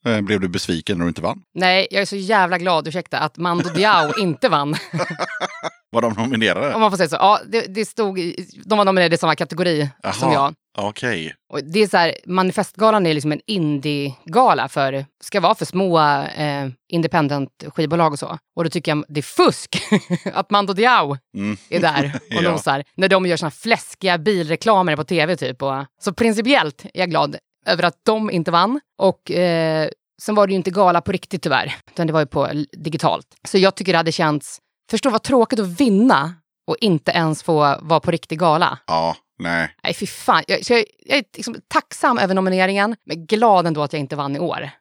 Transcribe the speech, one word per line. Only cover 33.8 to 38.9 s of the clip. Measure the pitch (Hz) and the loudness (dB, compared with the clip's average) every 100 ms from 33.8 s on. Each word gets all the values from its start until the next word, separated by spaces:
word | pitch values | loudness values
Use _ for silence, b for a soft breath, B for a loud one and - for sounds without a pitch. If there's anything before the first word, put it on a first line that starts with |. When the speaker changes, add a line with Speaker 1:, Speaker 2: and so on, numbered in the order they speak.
| - | 0
Speaker 2:
det | 170 | 2
hade | 165 | 0
känts, | 156 160 151 - - _ _ _ | 0 0 0 -4 -18 _ _ _
förstå | 220 277 | -2 0
vad | 220 | 0
tråkigt | - 254 220 226 | 2 2 4 0
att | 190 175 | -4 0
vinna | 269 196 254 165 156 175 _ _ - | 4 6 6 4 2 -8 _ _ -6
och | 160 | 0
inte | 214 165 - | 2 2 2
ens | 170 160 151 | 0 0 -2
få | - 156 147 139 | 0 2 4 0
vara | 151 160 | 0 0
på | - | 0
riktig | 170 - 160 | -4 -6 0
gala. | 180 156 175 - | 2 2 0 -2
Speaker 1:
Ja, | - | -4